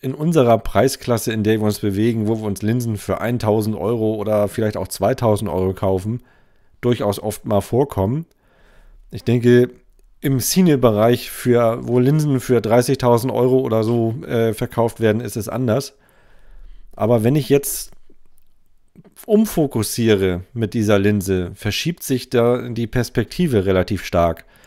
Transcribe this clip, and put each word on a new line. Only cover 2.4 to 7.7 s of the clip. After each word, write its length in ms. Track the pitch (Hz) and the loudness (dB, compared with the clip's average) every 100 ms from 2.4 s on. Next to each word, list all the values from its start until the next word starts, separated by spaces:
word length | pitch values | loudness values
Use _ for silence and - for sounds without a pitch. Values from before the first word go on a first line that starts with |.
| 107 | -4
uns 160 | 98 | -4
Linsen 360 | 104 123 117 107 | -2 -2 -2 -6
für 240 | - 95 | -6 -4
eintausend 540 | 107 120 110 107 107 107 | -4 -2 0 0 0 -2
Euro 400 | 92 117 110 110 | -2 -2 -2 -2
oder 320 | 101 107 104 | -2 0 0
vielleicht 280 | - 107 104 | -2 -4 -4
auch 100 | 92 | -8
zweitausend 640 | - 98 123 120 104 98 | -2 -2 0 0 0 -2
Euro 240 | 85 95 | -2 -2
kaufen, 500 | 95 101 95 98 123 - _ _ _ _ _ | -2 -2 -2 -2 -8 -10 _ _ _ _ _
durchaus 380 | 120 120 104 101 | -2 0 -2 -2
oft 260 | 107 104 - | -6 -8 -2
mal 160 | 104 | -2
vorkommen. 640 | - | 0